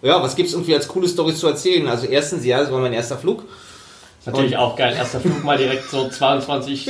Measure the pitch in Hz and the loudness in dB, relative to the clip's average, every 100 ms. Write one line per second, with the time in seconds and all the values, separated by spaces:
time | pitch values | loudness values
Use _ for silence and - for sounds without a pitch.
0 | 127 180 180 - 175 175 160 147 143 185 | 4 4 2 0 0 0 2 2 2 0
1 | 180 175 160 156 165 - 185 175 143 120 | 0 2 0 2 0 2 2 2 2 -2
2 | 127 139 147 170 123 123 143 131 127 113 | 2 0 0 -2 0 2 2 0 0 -2
3 | 117 131 175 226 - - - - - - | -4 -4 -2 -2 -6 -20 -20 -20 -20 -20
4 | - - - 135 131 - 123 - 127 - | -20 -16 -6 0 0 2 0 2 0 0
5 | 123 135 170 147 147 139 135 131 - 139 | -4 -2 -2 0 0 2 2 0 -4 -4
6 | 131 - 135 139 135 139 139 139 - | -4 0 2 2 -2 -6 -4 -6 -2